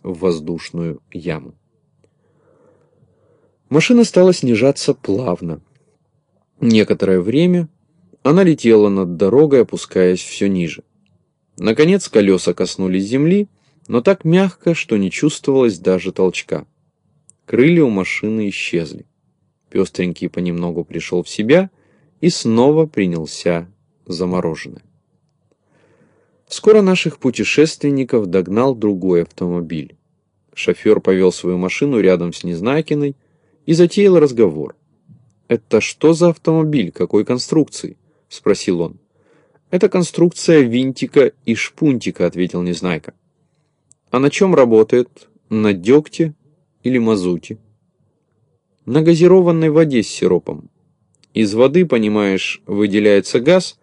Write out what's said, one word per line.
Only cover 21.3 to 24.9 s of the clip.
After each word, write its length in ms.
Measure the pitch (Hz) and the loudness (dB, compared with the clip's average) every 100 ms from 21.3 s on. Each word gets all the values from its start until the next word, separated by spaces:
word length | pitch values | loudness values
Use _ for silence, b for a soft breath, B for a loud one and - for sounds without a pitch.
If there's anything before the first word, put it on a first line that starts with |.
| - 107 170 190 _ _ _ _ _ | -8 0 2 0 _ _ _ _ _
и 100 | 170 | -4
снова 560 | - 117 113 131 156 156 | -2 -2 2 2 2 0
принялся 800 | - 92 82 78 - 87 85 87 _ _ _ - | -2 -4 -4 -8 -6 -4 -4 -8 _ _ _ -14
за 220 | 85 90 | -8 -4
мороженое. 560 | 90 87 76 - - _ | -4 -4 -8 -14 -20 _